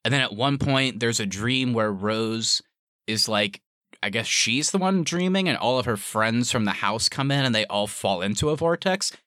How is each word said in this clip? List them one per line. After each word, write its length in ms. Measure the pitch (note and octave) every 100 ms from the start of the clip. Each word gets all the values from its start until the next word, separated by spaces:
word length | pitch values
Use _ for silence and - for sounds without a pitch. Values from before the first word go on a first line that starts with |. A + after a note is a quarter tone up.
And 80 | A#2+
then 80 | C#3
at 140 | B2+
one 240 | G#2 C3+ C#3+
point, 400 | C#3+ C3+ C3 A2
there's 220 | A#2 A2+
a 60 | G2+
dream 480 | F#2+ A#2 C3 B2+
where 180 | A2+ G#2+
Rose 680 | F#2+ G#2 A2 A2 A2+ A2 - - _ _ _ -
is 220 | A2 -
like, 340 | G#2 G#2 - _ _ _ -
I 80 | G#2
guess 160 | A2+ A2
she's 460 | - - B2+ D3+
the 60 | G3
one 260 | F#3 F#3+
dreaming, 440 | D3+ F3 F#3 F#3+ F#3
and 80 | B2+
all 220 | A#2 B2+
of 80 | B2
her 100 | G#2
friends 540 | - A2 A2 A#2 A#2+
from 140 | B2
the 80 | G#2
house 360 | - G2+ A2+ -
come 220 | - C#3
in 140 | C#3
and 100 | C3
they 120 | A2 G#2
all 200 | G#2 G2+
fall 340 | - G2 F#2
into 300 | G2 G#2+ D3+
a 60 | D#3
vortex. 560 | E3 E3+ F#3+ F#3+ - -